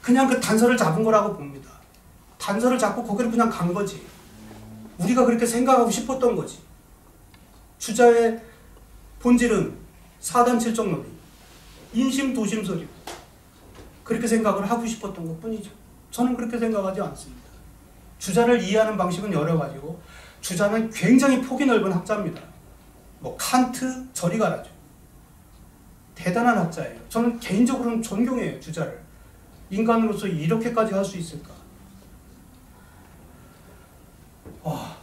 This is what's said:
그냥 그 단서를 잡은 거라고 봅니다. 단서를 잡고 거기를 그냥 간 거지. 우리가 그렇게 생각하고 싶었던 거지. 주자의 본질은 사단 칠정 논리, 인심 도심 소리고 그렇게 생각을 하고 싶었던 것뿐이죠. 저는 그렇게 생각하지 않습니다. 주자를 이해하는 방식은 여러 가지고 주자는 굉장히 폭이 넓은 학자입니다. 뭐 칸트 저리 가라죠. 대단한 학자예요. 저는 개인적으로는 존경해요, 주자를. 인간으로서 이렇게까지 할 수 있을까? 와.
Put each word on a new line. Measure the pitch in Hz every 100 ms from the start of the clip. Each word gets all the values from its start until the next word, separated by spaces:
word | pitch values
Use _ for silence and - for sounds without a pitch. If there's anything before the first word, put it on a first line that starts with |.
그냥 | - 262 254
그 | 240
단서를 | - 220 247 247
잡은 | 165 170
거라고 | 220 214 202 160
봅니다. | 143 135 - - - - - - - -
단서를 | - 196 247 254
잡고 | 208 247
거기를 | - 202 233
그냥 | 233 226
간 | - 170
거지. | 190 202 - - - - - - - - - - -
우리가 | 185 247 240
그렇게 | 226 226
생각하고 | 233 262 254 220
싶었던 | - 247 254 247 190
거지. | - - - - - - - - - - - - - -
주자의 | - 226 240 233 226 226 - - - - - - - -
본질은 | 240 240 233 202 - - - - - -
사단 | - 240 240 233
칠정 | 226 226 202
논리, | 160 - - - - - - - - -
인심 | 226 262 269 269
도심 | 233 208 214
소리고 | 185 165 - - - - - - - - - - - -
그렇게 | - 233 233
생각을 | 220 214 196 196
하고 | 233 226
싶었던 | - 196 180 165
것뿐이죠. | 160 226 220 - - - - -
저는 | - 254 233
그렇게 | 226 233
생각하지 | 226 214 190 185
않습니다. | 160 - - - - - - - - - - -
주자를 | 185 185 233 240
이해하는 | 185 220 220 202
방식은 | 170 175 202
여러 | 165 160 160
가지고 | - - 151 165 - - - -
주자는 | - 175 202 226 226
굉장히 | - 185 262 277 254
폭이 | - 262 269
넓은 | 220 190
학자입니다. | 175 - 208 175 - - - - - - - - -
뭐 | - -
칸트 | - 247 247 - 262 254 -
저리 | - 175 220
가라죠. | 190 - - - - - - - - - - - - - - - - -
대단한 | 180 233 240 214
학자예요. | 165 - - - -
저는 | 226 240 226
개인적으로는 | - 196 247 262 233 226
존경해요, | - 190 254 247 175 -
주자를. | - 160 143 - - - - - - - -
인간으로서 | 196 226 226 220 196 196
이렇게까지 | 160 160 226 233 233 214
할 | 190 196
수 | 180
있을까? | 165 156 - - - - - - - - - - - - - - - - - - - - - - - - - - - - - - - -
와. | 160 139 - -